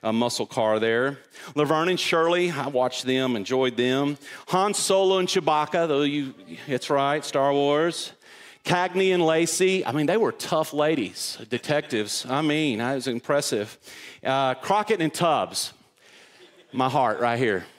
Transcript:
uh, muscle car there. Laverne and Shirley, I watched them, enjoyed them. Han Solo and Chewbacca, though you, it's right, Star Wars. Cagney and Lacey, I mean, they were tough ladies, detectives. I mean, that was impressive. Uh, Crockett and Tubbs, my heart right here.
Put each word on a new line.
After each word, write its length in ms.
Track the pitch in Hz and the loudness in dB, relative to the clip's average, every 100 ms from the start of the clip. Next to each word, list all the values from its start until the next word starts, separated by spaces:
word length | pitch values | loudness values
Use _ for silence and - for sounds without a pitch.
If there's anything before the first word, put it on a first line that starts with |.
uh, 100 | 110 | -2
muscle 340 | 113 120 - 107 | 0 0 -2 -4
car 320 | - 110 107 | 0 2 2
there. 420 | 113 117 135 139 - - - | 2 0 0 -4 -14 -20 -8
Laverne 340 | 143 143 156 170 | -2 2 2 2
and 100 | 180 | 0
Shirley, 520 | - 170 165 175 180 | 0 2 2 2 0
I 160 | 165 139 | -2 -4
watched 400 | 127 127 - 123 | 0 -2 -2 -2
them, 280 | 131 131 | 0 0
enjoyed 440 | 117 98 131 131 117 | -2 0 0 0 2
them. 400 | 123 135 143 147 - - - | 0 2 0 -4 -10 -18 -2
Han 260 | 185 202 | 0 2
Solo 420 | 202 - 190 190 190 | 0 2 2 4 2
and 100 | 180 | 2
Chewbacca, 640 | 190 160 151 151 180 170 | 0 2 2 2 0 2
though 140 | 139 | 2
you, 320 | 147 147 135 - 98 82 - | 0 -2 -6 -10 -18 -14 -6
it's 240 | 127 - | -4 0
right, 340 | 143 139 151 | 0 2 -2
Star 300 | - 143 139 | -2 0 2
Wars. 580 | 143 143 147 170 - - - - - - - | 4 4 4 2 -2 -10 -14 -20 -20 -20 -10
Cagney 520 | - 175 185 180 190 | -2 0 2 2 2
and 100 | 180 | 4
Lacey, 600 | 160 160 165 - 185 190 - | 4 4 2 2 2 2 0
I 60 | |
mean, 120 | 139 | 0
they 140 | 147 214 | 2 2
were 140 | 170 | 2
tough 420 | - - 165 151 | -2 -2 0 0
ladies, 640 | 147 151 156 92 - - - 110 | 0 2 2 -2 -6 -10 -10 -6
detectives. 800 | 120 - 147 - 113 104 - 120 | -6 0 -2 0 -2 -2 -6 -4
I 140 | 139 | -2
mean, 380 | 156 151 151 110 | 0 0 0 -2
that 160 | 120 135 | -2 -4
was 100 | 127 | -4
impressive. 720 | 120 - 143 - 113 104 - - - - - | -6 0 0 0 -2 -4 -10 -20 -20 -20 -8
Uh, 300 | - 135 131 | -2 0 0
Crockett 480 | 127 - 202 208 220 | -2 0 0 0 0
and 140 | - | 0
Tubbs, 580 | - 170 135 90 - - - _ _ - - - - - - - | 0 2 2 0 -4 -8 -10 _ _ -20 -20 -20 -20 -20 -20 -10
my 200 | 123 131 | -2 0
heart 300 | 139 123 107 | 2 0 2
right 180 | 120 117 | 0 0
here. 260 | 127 95 - | 0 -2 -4